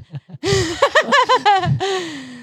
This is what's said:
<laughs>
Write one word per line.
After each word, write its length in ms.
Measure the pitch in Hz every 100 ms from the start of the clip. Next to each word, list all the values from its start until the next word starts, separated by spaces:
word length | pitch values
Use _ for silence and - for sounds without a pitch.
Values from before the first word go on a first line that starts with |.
| - 151 - 185
<laughs> 1500 | 359 392 330 339 554 587 - 539 494 494 415 392 359 - 392 381 330 285 254 247